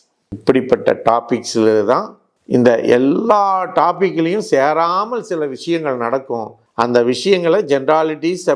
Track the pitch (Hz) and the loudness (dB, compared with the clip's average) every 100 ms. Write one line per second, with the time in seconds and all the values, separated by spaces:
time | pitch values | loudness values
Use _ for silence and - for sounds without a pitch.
0 | _ _ _ 104 - 131 123 120 120 - | _ _ _ -4 0 0 2 0 2 0
1 | 113 117 - 117 - 117 110 107 104 147 | 2 0 0 -6 -4 0 2 2 2 0
2 | 220 - _ _ - 123 120 117 - 120 | -2 -12 _ _ -2 2 4 4 4 2
3 | 135 180 226 208 196 190 175 156 165 175 | 2 0 2 2 2 -2 -2 0 0 0
4 | 190 160 165 208 - 139 143 156 170 185 | -2 0 -2 -4 -2 0 2 0 0 -2
5 | 220 240 180 170 147 123 165 165 151 123 | -4 -8 -6 -6 -6 -8 -6 -4 -4 -4
6 | 117 131 127 117 107 - _ - 120 120 | -2 -4 -4 -8 -8 -14 _ -4 2 2
7 | 120 120 190 185 170 196 151 139 135 156 | 2 0 0 0 2 0 0 0 2 0
8 | 160 151 160 180 165 | 0 -2 -4 -4 -2